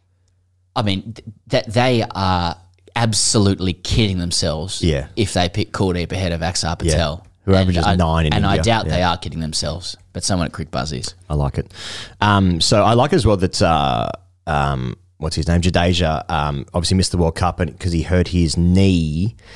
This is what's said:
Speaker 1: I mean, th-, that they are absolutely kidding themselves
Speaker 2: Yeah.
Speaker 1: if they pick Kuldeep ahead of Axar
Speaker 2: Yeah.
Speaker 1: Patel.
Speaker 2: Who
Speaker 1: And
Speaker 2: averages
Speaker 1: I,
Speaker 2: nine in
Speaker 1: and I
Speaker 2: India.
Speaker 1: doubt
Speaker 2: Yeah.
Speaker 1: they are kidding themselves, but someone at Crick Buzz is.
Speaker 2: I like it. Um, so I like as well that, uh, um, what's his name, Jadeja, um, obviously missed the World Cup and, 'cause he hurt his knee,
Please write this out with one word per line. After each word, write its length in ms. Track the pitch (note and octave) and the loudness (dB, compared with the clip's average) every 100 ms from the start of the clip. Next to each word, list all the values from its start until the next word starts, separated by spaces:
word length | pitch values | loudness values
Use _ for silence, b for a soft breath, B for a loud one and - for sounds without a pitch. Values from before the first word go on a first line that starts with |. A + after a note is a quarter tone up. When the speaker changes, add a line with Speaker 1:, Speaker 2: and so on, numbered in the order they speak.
| b _ _ _ _ _ _ - | b _ _ _ _ _ _ -4
Speaker 1:
I 60 | |
mean, 320 | G#2 F#3+ A#2 | -2 -2 -4
th-, 100 | A2 - - - | -14 -16 -18 -4
that 240 | B2+ - | -2 0
they 320 | A2+ C3 A#2+ - | 0 2 2 0
are 420 | F#2 F#2+ F#2 E2+ - _ _ - A#2 | -2 0 0 -2 -6 _ _ -10 -2
absolutely 760 | A#2 G#2+ - A#2 G2 G2 F#2 | 0 0 0 2 2 2 -2
kidding 460 | F2 - - G#2+ F#2 | -4 -2 0 0 0
themselves 640 | F2 - E2+ D2+ F#2 - | -2 -2 -2 -4 -6 -2
Speaker 2:
Yeah. 240 | E2+ C#2 C#2 - | 0 0 -4 -4
Speaker 1:
if 160 | G2+ | -2
they 160 | F#2+ F2 | 0 -2
pick 240 | G#2 - | -2 -6
Kuldeep 400 | - F#2+ F2 E2 | -2 -2 -2 -4
ahead 200 | F2+ F2+ | -4 -4
of 80 | E2 | -2
Axar 240 | E2 F2 | -4 -4
Speaker 2:
Yeah. 280 | E2 E2 E2+ | -4 -2 0
Speaker 1:
Patel. 340 | D#2 D#2+ E2 - _ | 2 0 -4 -12 _
Speaker 2:
Who 60 | - | 2
Speaker 1:
And 80 | F#2+ | 2
Speaker 2:
averages 240 | F#2 F2 | 4 2
Speaker 1:
I, 100 | D#2+ F2+ | 2 2
Speaker 2:
nine 300 | E2 E2 D#2+ | 2 2 2
in 60 | |
Speaker 1:
and 140 | G#2+ G2+ | 2 0
I 100 | G2 | 0
Speaker 2:
India. 60 | |
Speaker 1:
doubt 240 | F#2+ A2+ - | 2 0 0
Speaker 2:
Yeah. 60 | F2+ | 0
Speaker 1:
they 60 | |
are 160 | F2+ E2+ | 0 -2
kidding 220 | F2 D#2+ | -6 -8
themselves, 580 | D#2 - D#2 E2+ - - - | -6 -6 -6 -8 -10 -14 -14
but 100 | F#2+ | -8
someone 220 | - F#2 D#2+ | -4 -2 -2
at 60 | |
Crick 180 | - D2+ | -6 -8
Buzz 220 | C#2 D#2 | -6 -6
is. 220 | C2 - - - | -6 -8 -12 -6
Speaker 2:
I 60 | |
like 240 | D2+ C#2 C#2 | -2 -2 -4
it. 120 | - B B B B B | -8 B B B B B
Um, 380 | G#2 G2+ F#2 E2+ | 4 4 4 2
so 200 | - A2 | 2 4
I 120 | G2 | 4
like 180 | A#2+ C#3+ | 4 4
as 140 | F#3+ G#2+ | 4 4
well 100 | G2+ | 2
that, 240 | F2+ - | 0 2
uh, 480 | F2+ D#2 C#2 A1+ G1+ - _ _ - | 2 2 2 0 -4 -8 _ _ -4
um, 500 | D2 C#2 C2 B1 - _ - | -2 0 -2 -6 -8 _ -8
what's 180 | D#2 - | -6 -2
his 100 | D#2 | 0
name, 140 | E2+ | 2
Jadeja, 680 | F2 F2 F2 F2 E2 D2+ - | 2 2 2 2 0 -2 -4
um, 380 | E2 D2+ C#2+ - | -2 -2 -4 -4
obviously 220 | F2 D#2+ F#2 | -4 0 0
missed 160 | F2+ | 0
the 40 | F2+ | 0
World 180 | E2 - | 0 0
Cup 240 | F2 - | -2 0
and, 180 | E2 - | -4 -4
'cause 140 | F2+ | -4
he 100 | E2+ | -2
hurt 260 | D2 F2+ F2 | 0 0 2
his 280 | F2+ E2 E2+ | 2 0 2
knee, 800 | E2+ F#2 G2 F2+ D#2+ D2+ A2 - B | 2 4 4 2 0 -2 -4 -6 B